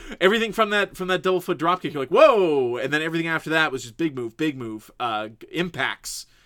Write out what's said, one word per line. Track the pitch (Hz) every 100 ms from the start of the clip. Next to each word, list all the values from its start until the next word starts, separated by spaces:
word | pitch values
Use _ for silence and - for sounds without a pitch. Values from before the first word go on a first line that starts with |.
| - 233
everything | 185 220 226
from | 196 214
that, | 208 190 -
from | 185
that | 180
double | 185 185
foot | 175 147
dropkick, | 165 180 143
you're | 139
like, | 131
"Whoa!" | 214 302 226 175 143 120 120
And | 135
then | 151
everything | 160 165 165
after | 160 156
that | 160 156
was | 127
just | 117 110
big | 165 131
move, | 117 -
big | 156 131
move, | 113 107 - -
uh, | 123 107 110
g-, | 113 -
impacts. | 160 180 127 123 98 - - - _